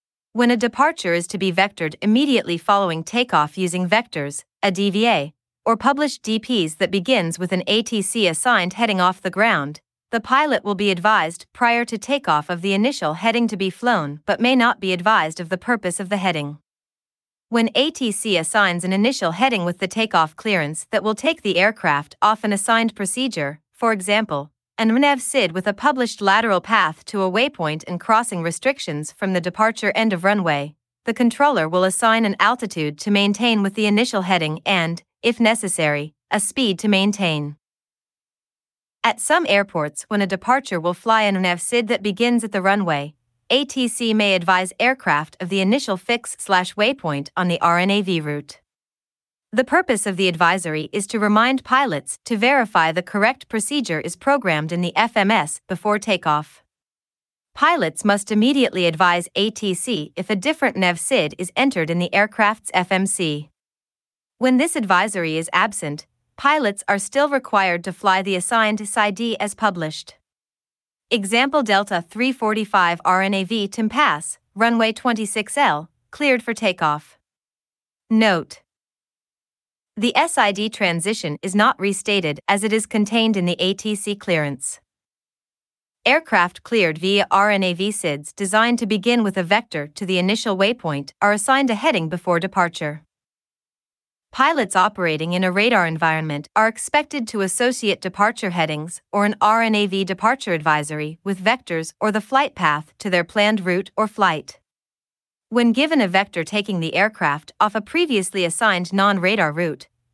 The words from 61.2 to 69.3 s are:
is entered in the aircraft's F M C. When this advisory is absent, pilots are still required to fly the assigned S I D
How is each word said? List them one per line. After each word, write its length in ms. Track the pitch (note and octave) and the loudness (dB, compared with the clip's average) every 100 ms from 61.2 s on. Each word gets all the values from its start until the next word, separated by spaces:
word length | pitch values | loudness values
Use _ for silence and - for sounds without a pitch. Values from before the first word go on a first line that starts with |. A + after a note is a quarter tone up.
| D3+ - | 0 -4
is 140 | F3+ - | -6 0
entered 340 | C#4 F#3 D#3+ | 0 0 0
in 80 | F3 | -2
the 160 | F3 | 0
aircraft's 560 | G3 G#3+ - G#3 A3 - | 0 0 2 0 0 -4
F 200 | F#3 F3 | -4 0
M 120 | F#3+ | 0
C. 460 | F#3+ - D#3+ D3 D3 _ _ _ _ _ _ _ _ _ | 0 -2 -2 -4 -10 _ _ _ _ _ _ _ _ _
When 200 | B3+ B3+ | 2 4
this 180 | E4 D#4 | 2 -2
advisory 600 | G3 F3+ G#3+ G3 E3 D#3 | 2 2 2 -2 -2 -4
is 140 | E3 | -2
absent, 540 | - G#3+ - D3 D3 - _ _ - | 0 0 -2 -8 -8 -12 _ _ -2
pilots 440 | C#4 D4+ B3+ D4+ - | 0 2 0 -2 -2
are 100 | G3+ | -2
still 300 | - C#4 D4 | -2 0 0
required 560 | C#4 - G3+ F#3+ F3 | 0 0 0 2 -2
to 80 | F#3 | -6
fly 300 | - G3 F#3+ | -2 2 2
the 120 | G3 | 0
assigned 460 | F3+ - A#3 G#3+ G#3+ | -4 0 2 2 0
S 160 | G#3 A#3 | -2 0
I 140 | G#3 | 0
D 280 | G3+ A#3 | 0 -4